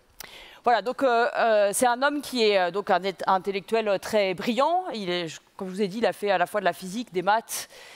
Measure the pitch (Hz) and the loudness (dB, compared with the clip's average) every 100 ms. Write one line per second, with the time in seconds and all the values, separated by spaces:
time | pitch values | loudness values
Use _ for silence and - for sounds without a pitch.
0 | _ - - - - - - 233 196 247 | _ -20 -20 -20 -20 -4 2 2 2 0
1 | 277 233 240 - 220 214 202 196 247 240 | 2 2 2 2 2 4 2 2 2 2
2 | 262 240 - 254 220 202 180 180 202 185 | 0 0 -4 0 4 4 2 0 2 2
3 | 190 185 - 190 185 196 175 226 220 190 | 2 -4 0 0 0 -6 -2 -2 0 -2
4 | - 220 190 185 202 226 285 349 370 226 | 0 0 0 0 -2 0 2 0 -2 -6
5 | 190 175 165 147 - - 190 185 208 202 | -4 -4 -4 -10 -18 -12 -10 -4 -4 -2
6 | 220 175 208 185 175 208 190 170 185 202 | -2 -2 -2 0 0 0 -2 -2 -6 -10
7 | 247 180 175 214 - - - - - | -8 -4 0 0 -2 -10 -12 -16 -20